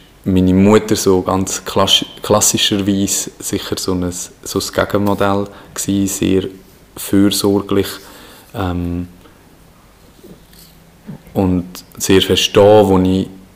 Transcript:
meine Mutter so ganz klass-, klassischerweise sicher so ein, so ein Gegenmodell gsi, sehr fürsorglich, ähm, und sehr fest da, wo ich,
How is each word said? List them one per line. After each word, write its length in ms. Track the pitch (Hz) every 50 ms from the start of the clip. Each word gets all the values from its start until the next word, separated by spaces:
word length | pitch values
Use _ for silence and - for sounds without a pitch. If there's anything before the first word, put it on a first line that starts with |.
| - - _ - -
meine 280 | 98 95 92 92 92 92
Mutter 440 | 95 98 101 107 107 104 - 107
so 260 | - - 98 95 92 92
ganz 420 | 98 95 95 95 - - - -
klass-, 400 | - - 104 98 95 - - - - - - -
klassischerweise 1080 | - 104 104 - - - 113 - - 107 98 95 101 101 98 101 95 - - - - - -
sicher 380 | - - 104 98 - - 98 -
so 140 | - - 92
ein, 180 | 90 90 90 87
so 460 | - - - - _ - - - 98
ein 60 | - - -
Gegenmodell 720 | 92 90 - - 101 101 101 101 95 101 98 98 101 101 - - - - - -
gsi, 320 | - - - 98 101 98
sehr 380 | 95 - - 95 92 95 95 - - - - - - - _ _ _ -
fürsorglich, 920 | - - - - 98 101 101 98 - - 101 98 101 98 - 98 98 95 - - - - - - - - - - - - - -
ähm, 540 | 113 95 90 87 87 87 87 87 90 90 90 - - - - - _ _ _ _ _ _ _ _ _ _ _ _ _ _ - - _ - - - - - - - - - - - _ _ _ _ _ _ - - - - - -
und 320 | 107 98 92 90 90 87 - - - - - -
sehr 240 | - - - 98 92
fest 360 | - - 95 - - - -
da, 300 | 110 101 104 107 107 101
wo 120 | 95 95 92
ich, 300 | 92 92 92 95 95 - - - - - _